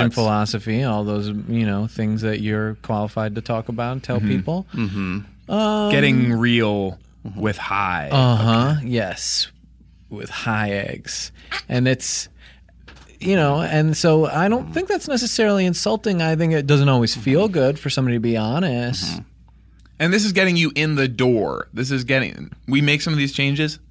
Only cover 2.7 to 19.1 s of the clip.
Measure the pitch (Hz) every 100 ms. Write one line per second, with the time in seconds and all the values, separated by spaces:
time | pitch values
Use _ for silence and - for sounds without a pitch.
2.7 | 107 - 110 104 110 107 104 - 113 110
3.7 | 113 120 131 - 104 104 98 92 175 190
4.7 | 147 107 101 95 95 101 - - 208 214
5.7 | 214 208 143 143 131 123 117 120 117 110
6.7 | 104 95 92 - - - 95 107 101 -
7.7 | 101 98 87 71 139 127 117 110 113 131
8.7 | 151 127 120 95 85 - - - - -
9.7 | - - - - 110 117 - - 107 104
10.7 | 101 101 - - - - - - - -
11.7 | 123 127 127 - - - - - - -
12.7 | _ - - - - 175 196 147 143 165
13.7 | 156 156 151 170 156 156 147 190 233 254
14.7 | 165 370 392 320 262 240 - 220 202 185
15.7 | 175 - 220 220 180 160 160 165 160 139
16.7 | 147 139 127 113 - 117 139 214 175 131
17.7 | 147 143 135 127 120 117 113 110 139 185
18.7 | 120 120 123 87